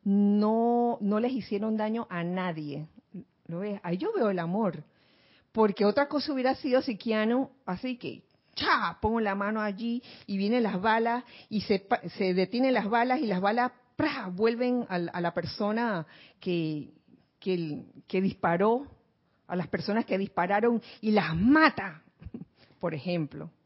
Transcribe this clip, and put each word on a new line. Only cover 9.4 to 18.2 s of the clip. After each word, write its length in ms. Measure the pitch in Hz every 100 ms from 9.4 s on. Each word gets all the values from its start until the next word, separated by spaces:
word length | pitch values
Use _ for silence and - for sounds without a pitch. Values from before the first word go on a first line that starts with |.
| 202 220
allí 420 | 214 196 233 240 - - -
y 100 | 196
vienen 280 | 202 247
las 160 | 220 185
balas 420 | 214 226 233 240 - - -
y 120 | 214
se 180 | - 196
pa-, 220 | - - 175 -
se 180 | 190
detienen 400 | 185 185 240 262
las 160 | 240 196
balas 300 | 233 247 254
y 60 | 233
las 140 | 180
balas, 300 | 196 226 247 - _
¡pra! 320 | - 302 277 196
Vuelven 580 | 180 220 233 247 247 233
a, 80 | 180
a 240 | 170 180
la 120 | 175
persona 760 | 175 170 - 208 214 233 185 151 - - _
que, 500 | 190 175 160 151 - - _ _ _ _
que, 460 | 196 180 160 147 - - _
que 120 | 190